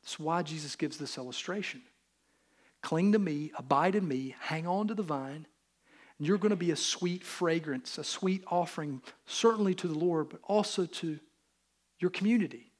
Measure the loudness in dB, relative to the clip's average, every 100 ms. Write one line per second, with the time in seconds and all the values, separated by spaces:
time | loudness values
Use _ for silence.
0 | -12 -6 0 0 0 -6 -8 -4 -4 -4
1 | -8 -8 -8 -8 -6 -4 -4 -8 -16 _
2 | _ _ _ _ _ _ _ _ -2 2
3 | 6 6 4 -2 -4 -8 2 4 4 2
4 | 0 -2 -4 -8 -6 -4 -2 0 0 -2
5 | -2 -4 -4 -10 -14 _ _ _ _ -20
6 | -20 _ 2 4 4 2 2 0 0 0
7 | -2 -2 -8 -2 2 2 0 -6 -6 -8
8 | -6 -2 0 0 0 0 0 -4 -6 -6
9 | -10 -20 -8 4 4 6 2 2 0 2
10 | 2 2 0 -6 2 2 2 0 -2 -2
11 | -6 -6 -10 _ _ _ _ _ _ _
12 | -2 0 4 4 2 -4 -18 _